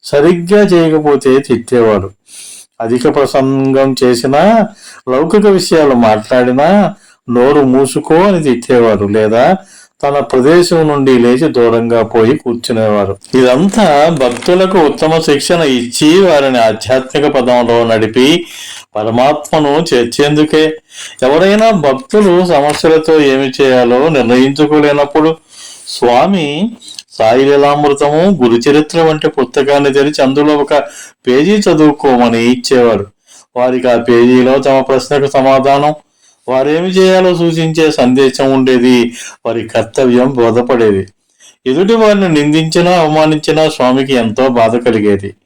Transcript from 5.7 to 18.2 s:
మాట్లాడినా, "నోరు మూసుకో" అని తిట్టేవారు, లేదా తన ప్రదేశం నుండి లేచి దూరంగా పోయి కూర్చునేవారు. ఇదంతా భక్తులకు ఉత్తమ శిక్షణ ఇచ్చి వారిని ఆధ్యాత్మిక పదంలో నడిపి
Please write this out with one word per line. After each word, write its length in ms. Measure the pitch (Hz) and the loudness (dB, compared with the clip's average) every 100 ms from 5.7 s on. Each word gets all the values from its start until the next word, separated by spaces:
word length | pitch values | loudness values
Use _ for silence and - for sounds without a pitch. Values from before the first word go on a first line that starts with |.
| 165 147 | 0 2
మాట్లాడినా, 1000 | 123 113 107 107 127 123 127 156 202 185 - _ _ - | 2 2 0 0 -2 0 0 2 2 0 -6 _ _ -4
"నోరు 320 | 123 127 147 | 0 2 2
మూసుకో" 520 | 135 131 135 - - | 2 2 0 -4 0
అని 280 | 160 196 185 | 0 2 0
తిట్టేవారు, 640 | 151 120 - 127 117 101 101 | 0 -4 0 2 2 0 -2
లేదా 500 | 107 107 113 143 190 - - _ _ | -2 0 2 2 0 -6 -20 _ _
తన 160 | 143 143 | -4 -4
ప్రదేశం 680 | 131 131 131 170 175 170 156 | -2 0 2 2 2 0 0
నుండి 300 | 143 135 127 | 0 2 2
లేచి 300 | 120 123 156 | 2 2 0
దూరంగా 540 | 123 117 117 117 117 | 0 0 0 -2 -2
పోయి 340 | 110 117 110 139 | 0 0 0 0
కూర్చునేవారు. 840 | - 117 - 113 110 104 98 98 - | -4 -8 -6 -4 -2 -2 -2 -6 -4
ఇదంతా 760 | 127 127 127 196 196 196 143 156 | 0 2 2 0 0 0 2 0
భక్తులకు 680 | 165 127 120 - 180 190 190 | 0 -2 -2 -2 0 0 2
ఉత్తమ 400 | 156 - 156 160 | 0 0 -2 -2
శిక్షణ 420 | 160 143 - 175 | 0 -2 0 -2
ఇచ్చి 600 | 156 127 120 - 151 175 | 0 -2 -4 -2 2 2
వారిని 360 | 185 151 139 127 | 4 2 0 0
ఆధ్యాత్మిక 680 | 113 104 - 131 131 151 143 | 0 -2 -2 -4 -2 -4 -2
పదంలో 580 | 135 123 123 117 117 | -2 0 0 2 0
నడిపి 640 | 117 113 107 113 | 0 0 0 0